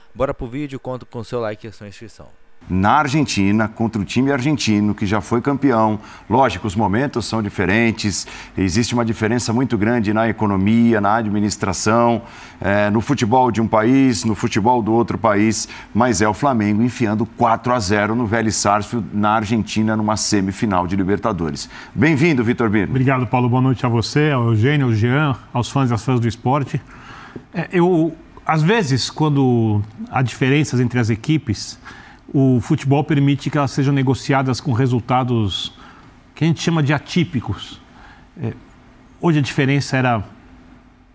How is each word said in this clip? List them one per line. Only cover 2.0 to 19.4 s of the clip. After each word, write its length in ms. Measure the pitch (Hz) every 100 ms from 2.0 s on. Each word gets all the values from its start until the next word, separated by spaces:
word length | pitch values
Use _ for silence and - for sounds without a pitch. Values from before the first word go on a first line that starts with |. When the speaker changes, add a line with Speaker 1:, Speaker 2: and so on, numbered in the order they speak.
| 110 - 67 - - - -
Speaker 2:
Na 260 | 92 104
Argentina, 760 | 139 151 151 127 101 98 107 107
contra 320 | - 113 110
o 60 | 90
time 260 | 123 135
argentino, 600 | 139 139 147 - 104 104
que 100 | 98
já 160 | 98 107
foi 220 | - 117
campeão. 580 | 143 139 135 113 110 104 - - -
Lógico, 360 | 117 131 90 107
os 80 |
momentos 520 | 98 101 107 143 - -
são 160 | 113
diferentes, 840 | 104 - 90 107 117 - 104 90 - - - -
existe 380 | 95 92 117
uma 100 | 120
diferença 480 | 113 110 107 120 113
muito 240 | 113 131 107
grande 380 | 104 123 104
na 160 | 107 113
economia, 680 | 104 104 95 101 113 117 110
na 180 | 101 113
administração, 1080 | 107 104 101 - 101 85 107 117 120 113 - - - -
é, 300 | 95 101 104
no 140 | 107
futebol 480 | - 131 107 127 123
de 100 | 107
um 80 | 110
país, 560 | 110 120 135 135 117
no 100 | 113
futebol 480 | 101 120 110 107 123
do 120 | 107
outro 240 | 113 113 98
país, 500 | 113 101 110 104 - - -
mas 300 | 107 123 98
é 60 | 107
o 40 |
Flamengo 500 | 101 143 117 104 104
enfiando 440 | 123 - 110 107 110
quatro 440 | - 117 113 123
a 80 | 123
zero 360 | 92 104 104
no 120 | 113 110
Vélez 300 | 117 110 -
Sarsfield, 500 | 104 104 101 120 90
na 200 | 104 104
Argentina, 600 | 110